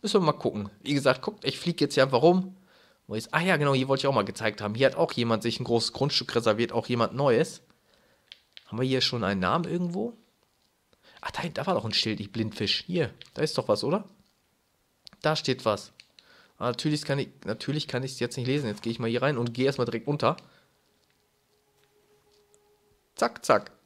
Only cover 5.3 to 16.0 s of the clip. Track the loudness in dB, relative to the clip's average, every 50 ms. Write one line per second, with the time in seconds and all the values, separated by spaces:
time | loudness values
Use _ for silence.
5.3 | 0 0 0 -2 -4 -4 -2 0 2 2 2 0 -2 -2 -2 0 0 -2 -4 0
6.3 | -2 0 2 2 2 2 2 0 0 -2 -2 0 0 2 2 0 0 2 4 4
7.3 | 4 4 4 0 -4 -16 _ _ _ _ _ _ _ _ _ _ _ _ _ _
8.3 | -20 _ _ _ _ -20 _ _ -4 -2 0 0 2 2 2 0 0 0 0 0
9.3 | 0 2 2 2 2 2 0 -2 -2 -2 -2 -2 -4 -4 -6 -6 -8 -12 _ _
10.3 | _ _ _ _ _ _ _ _ _ _ _ _ _ _ _ -20 -20 -12 -12 -10
11.3 | -8 -6 -8 -6 -6 -4 -2 0 0 0 0 0 0 0 0 0 -2 -2 -6 -8
12.3 | -4 -4 -4 -4 -2 -4 -2 -2 -2 -2 -4 -4 -2 -2 -2 -2 -4 -12 -20 -18
13.3 | _ -4 -2 -2 0 -2 2 2 2 2 2 0 0 0 -2 -6 -18 _ _ _
14.3 | _ _ _ _ _ _ _ _ _ _ _ _ _ _ _ -20 -20 _ -2 0
15.3 | 0 0 0 -2 -4 0 2 0 0 0 -4 -14 _ _